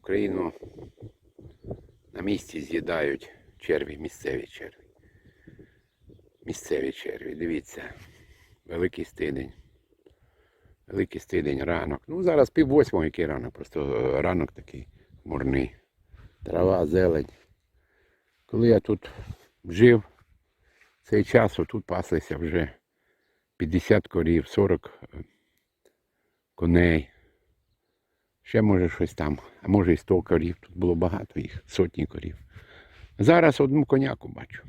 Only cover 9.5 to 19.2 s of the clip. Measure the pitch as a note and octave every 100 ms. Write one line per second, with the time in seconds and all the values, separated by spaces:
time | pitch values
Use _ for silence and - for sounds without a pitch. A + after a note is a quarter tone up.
9.5 | - _ _ _ _ _ _ _ _ _
10.5 | _ _ _ _ G2 F#2 - - F2+ D2
11.5 | C2+ C#2+ E2 - C#2 - E3 F3+ D#3 B2+
12.5 | - C#3+ D3 C3 F#2+ D#2 - D#2 C#2+ A#1+
13.5 | - C#2+ D#2+ C#2 A#1 B1+ C2+ E2+ F2+ C#2
14.5 | - - - - _ _ - - D2 C2
15.5 | C2+ B1+ - _ _ _ - - _ -
16.5 | E2+ F#2 F#2 D#2 F2 F#2 D#2+ - _ _
17.5 | _ _ _ _ _ _ _ _ _ _
18.5 | A2 A#2 G#2+ - G#2 - -